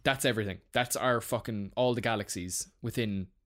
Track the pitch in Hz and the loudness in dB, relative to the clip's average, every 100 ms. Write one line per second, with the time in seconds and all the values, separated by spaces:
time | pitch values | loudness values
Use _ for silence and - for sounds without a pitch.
0 | - 131 135 110 101 95 - 117 123 - | 0 2 2 2 -2 -6 -2 0 0 2
1 | 127 120 - 117 - 107 101 - 123 120 | 2 2 0 -4 -2 -6 -4 0 2 2
2 | 117 110 101 - 90 - - _ 117 117 | 0 0 -2 -6 -6 -6 -8 _ -6 -2
3 | 113 98 92 _ | 0 -2 -4 _